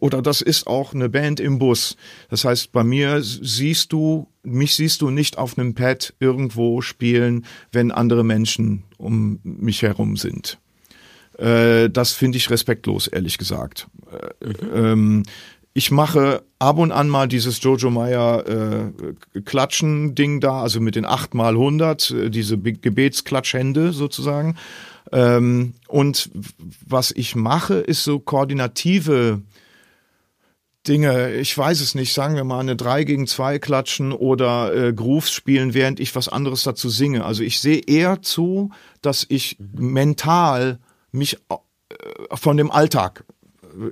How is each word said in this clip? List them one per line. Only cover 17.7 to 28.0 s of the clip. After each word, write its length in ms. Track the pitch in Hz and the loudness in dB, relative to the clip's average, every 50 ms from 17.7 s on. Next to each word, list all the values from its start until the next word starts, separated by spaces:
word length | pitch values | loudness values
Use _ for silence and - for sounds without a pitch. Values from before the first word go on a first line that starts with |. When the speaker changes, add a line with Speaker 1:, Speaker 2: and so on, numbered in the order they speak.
| 135 120 127 127 | 2 2 2 0
Speaker 1:
Meyer, 560 | 120 117 117 123 123 120 120 117 117 113 - | 0 0 0 0 0 2 2 2 2 0 -2
äh, 960 | - 113 110 110 107 107 107 107 104 - - - 78 - - - _ _ 98 | -2 -4 -2 -2 -2 -2 -4 -4 -6 -10 -10 -12 -12 -12 -14 -18 _ _ -12
Klatschen-Ding 1000 | 101 - - 135 131 139 - - 165 156 151 147 151 151 127 135 143 143 147 139 | -8 -2 0 0 0 0 0 -2 0 0 0 0 -2 -2 0 0 0 2 2 0
da, 200 | 139 135 131 131 | 0 0 0 0
also 200 | 117 120 113 113 | -2 -2 0 0
mit 160 | 113 113 101 | 0 0 0
den 100 | 113 107 | -2 0
acht 260 | - - 131 151 - | 0 -2 -2 -2 -4
mal 240 | - 120 113 113 110 | -2 0 2 2 4
hundert, 540 | 117 131 143 147 156 165 160 156 - - - | 4 2 2 2 2 2 0 0 0 -2 -2
äh, 180 | 127 117 98 117 | 0 -2 -2 -2
diese 300 | 107 113 107 101 113 101 | -2 -2 -2 0 -2 0
Be-, 160 | 90 120 110 | 0 -2 -4
Gebetsklatschhände 1160 | - - 123 101 117 135 139 - - - - 143 131 123 - - 127 131 135 135 151 165 180 | -2 -2 0 2 2 2 2 0 -2 -6 -2 -4 -2 -2 -2 -2 0 -2 0 2 2 2 2
sozusagen. 640 | 170 139 147 143 - - 131 143 143 147 151 160 165 - - - - - - - - - _ - | 0 -2 -4 -6 -4 -4 -4 -2 -2 0 -2 -2 -4 -4 -10 -20 -20 -20 -20 -20 -20 -20 _ -2
Ähm, 600 | - 127 123 120 120 120 120 123 123 123 123 123 123 _ _ - | 2 4 4 6 6 4 4 4 2 2 0 -2 -6 _ _ -2
und 420 | - 143 139 143 135 - - - - | 2 2 2 2 2 -2 -6 -6 -10
w-, 140 | 95 101 - - _ 82 87 - _ - | -14 -14 -14 -16 _ -20 -20 -20 _ -8
was 240 | - 127 127 123 - | -2 -2 0 0 -2
ich 220 | - - 120 - - | -4 -4 -6 -4 -2
mache, 400 | 120 110 113 139 170 - - 196 | -2 0 0 0 0 0 0 0
ist 280 | 180 - - 170 - | 0 0 -2 -2 -2